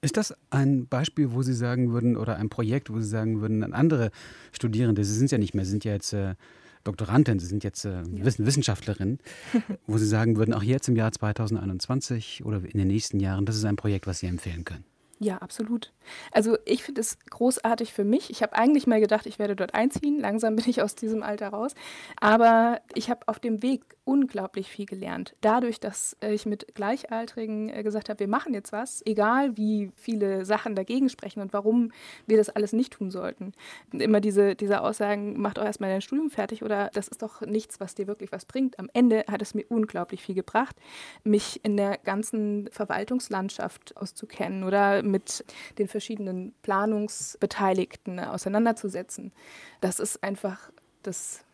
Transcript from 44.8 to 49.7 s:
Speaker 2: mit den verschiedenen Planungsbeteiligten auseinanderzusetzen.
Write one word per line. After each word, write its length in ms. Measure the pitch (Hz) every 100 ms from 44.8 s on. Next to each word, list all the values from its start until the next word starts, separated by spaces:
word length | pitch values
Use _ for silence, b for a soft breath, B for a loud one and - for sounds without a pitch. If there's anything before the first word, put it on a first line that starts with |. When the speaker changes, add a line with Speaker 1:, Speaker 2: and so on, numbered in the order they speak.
| 202 202
Speaker 2:
mit 400 | 208 190 - - - B B -
den 120 | 196
verschiedenen 640 | 214 - 220 196 185 185 -
Planungsbeteiligten 1600 | - 196 214 214 214 - - - 202 - 196 190 185 - - 180
auseinanderzusetzen. 1120 | - 180 - 202 233 226 202 175 185 - 190 B B B B